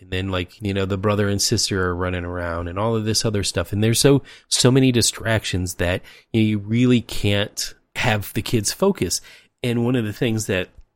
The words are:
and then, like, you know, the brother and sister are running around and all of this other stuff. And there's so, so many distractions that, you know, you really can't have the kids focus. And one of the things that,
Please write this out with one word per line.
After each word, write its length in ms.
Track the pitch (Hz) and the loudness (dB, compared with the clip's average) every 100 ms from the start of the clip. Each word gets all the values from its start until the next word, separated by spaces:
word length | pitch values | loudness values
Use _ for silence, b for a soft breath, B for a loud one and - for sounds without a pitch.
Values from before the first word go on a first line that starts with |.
and 100 | 92 | -8
then, 180 | 92 95 | -6 -2
like, 300 | 92 90 - | -4 -6 -6
you 140 | 101 | -4
know, 100 | 98 | -2
the 140 | 95 95 | -2 -2
brother 300 | 104 101 101 | 0 0 0
and 120 | 98 | 0
sister 460 | - 110 - 98 92 | 0 0 0 -2 -2
are 80 | |
running 300 | 87 90 90 | -2 -4 -4
around 420 | 87 90 85 85 87 | -6 -6 -6 -6 -6
and 100 | 92 | -4
all 180 | 113 110 | -2 -2
of 80 | |
this 200 | 107 107 | -2 -2
other 200 | 113 104 | -2 -2
stuff. 280 | - 95 85 | -2 -4 -2
And 100 | 101 | 0
there's 180 | 110 117 | 2 4
so, 220 | 139 143 B B B | 6 4 B B B
so 220 | - 123 | 2 4
many 180 | 135 131 | 6 4
distractions 840 | 120 - - 113 110 - 90 90 | 4 2 -2 -2 -2 0 -4 -4
that, 280 | - 87 92 - B B | -2 -2 -2 -6 B B
you 80 | 113 | 2
know, 40 | 107 | 2
you 120 | 104 | 0
really 420 | 101 117 127 123 | 0 2 4 4
can't 720 | - - 104 101 107 - - - _ - | 2 -2 0 0 -2 -6 -10 -12 _ -4
have 360 | 113 107 - | 0 0 -2
the 100 | 113 | -6
kids 300 | - 113 101 | -2 -2 -2
focus. 480 | - 196 - 90 - B B B _ | 0 0 0 -2 -4 B B B _
And 220 | 123 120 | -2 0
one 100 | 117 | 0
of 100 | 127 | 0
the 80 | 107 | -2
things 340 | - 123 110 104 | -2 -2 -2 -2
that, 220 | 92 90 - - | -4 -4 -12 -20